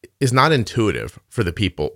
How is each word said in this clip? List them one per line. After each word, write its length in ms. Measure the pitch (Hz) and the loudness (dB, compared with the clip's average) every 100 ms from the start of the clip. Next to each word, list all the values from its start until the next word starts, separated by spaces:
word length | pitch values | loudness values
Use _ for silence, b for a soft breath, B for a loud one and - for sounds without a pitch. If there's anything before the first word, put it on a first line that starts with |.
| - - | -16 -4
is 120 | 131 | 0
not 200 | 127 147 | 4 4
intuitive 680 | 147 107 - 107 62 53 - _ | 2 0 0 0 -2 -6 -12 _
for 160 | - | -4
the 80 | 90 | -4
people, 380 | 82 95 - 73 | -2 -2 -2 -6